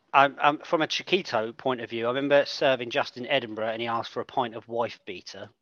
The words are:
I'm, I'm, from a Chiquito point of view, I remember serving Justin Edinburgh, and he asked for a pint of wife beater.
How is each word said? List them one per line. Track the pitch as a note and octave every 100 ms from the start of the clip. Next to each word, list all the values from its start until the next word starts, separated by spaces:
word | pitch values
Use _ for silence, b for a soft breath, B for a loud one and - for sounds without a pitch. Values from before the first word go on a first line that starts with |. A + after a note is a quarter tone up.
| _
I'm, | C#3+ C#3 C3
I'm, | D3+ D3+
from | - E3
a | D3+
Chiquito | - - F#3 - A2+ A2
point | A#2 C3 B2
of | A#2
view, | A2+ A#2
I |
remember | C3 C#3+ C#3+ -
serving | - D3 B2+ A#2+
Justin | C#3+ - B2 B2
Edinburgh, | C#3 A#2+ A2 A2
and | A2+
he | A#2
asked | A2+ A2+
for | B2
a | G#2+
pint | - A#2+ A2+
of | A#2
wife | A2+ A2+ - -
beater. | F2+ - G2 G#2+ _